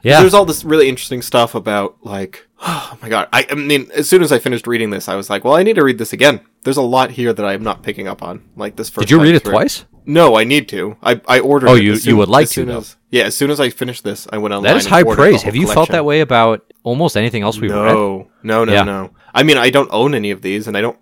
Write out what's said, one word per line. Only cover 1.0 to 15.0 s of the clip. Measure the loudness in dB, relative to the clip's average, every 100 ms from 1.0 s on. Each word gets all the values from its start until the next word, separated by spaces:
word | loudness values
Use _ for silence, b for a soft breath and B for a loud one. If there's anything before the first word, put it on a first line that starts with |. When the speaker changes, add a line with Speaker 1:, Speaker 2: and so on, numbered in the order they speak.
| -8 -10
Speaker 2:
stuff | -4 -2 -2 -4
about, | -4 -4 -6 -10
like, | -14 -12 -12 -16 _
<sighs> | _
oh | -10 -10 -12 -16
my | -6
God. | -4 -2
I, | -2 -2
I | -6
mean, | -2 -2 -2 -6
as | 2
soon | 2
as | 4
I | 0
finished | 0 -4 -4
reading | -4 -4
this, | -6 -6
I | -8
was | -6
like, | -4
"Well, | 2 2
I |
need | 2 2
to |
read | 2 0
this | -6
again." | 0 0 0 -8 _
There's | -4 -2
a |
lot | 0 0 -2
here | -2 -4
that | -2 -4
I |
am | -4
not | -6 -8
picking | -8 -10 -12
up | -12
on, | -14 -16 _ -12
like, | -12 -10
this | -10
first | -6 2
Speaker 1:
Did |
you | 4
Speaker 2:
time | 6
Speaker 1:
read | 4
it |
Speaker 2:
through. | 2
Speaker 1:
twice? | 0 0 -4 -14 _ -2
Speaker 2:
No, | 4 4 4
I |
need | 2 0 -2
to. | -6 -8 -4
I, | -2 -2 0
I | 0
ordered | 2 2 6
Speaker 1:
Oh, | 6
Speaker 2:
it |
Speaker 1:
you, | 4
Speaker 2:
as | 0 2
Speaker 1:
you |
Speaker 2:
soon, | 2
Speaker 1:
would | 4
like | 2
Speaker 2:
as | 2
Speaker 1:
to, | -2
Speaker 2:
soon | -6
Speaker 1:
though. | -8
Speaker 2:
as, | -12 _ _
yeah, | -2
as | -2 -2
soon | -2
as | 0
I | -2
finished | -4 -10 -8
this, | -10 -10 -10
I | -6
went | -6
Speaker 1:
That | -2
Speaker 2:
online | 0 0
Speaker 1:
is | 2
Speaker 2:
and |
Speaker 1:
high | 2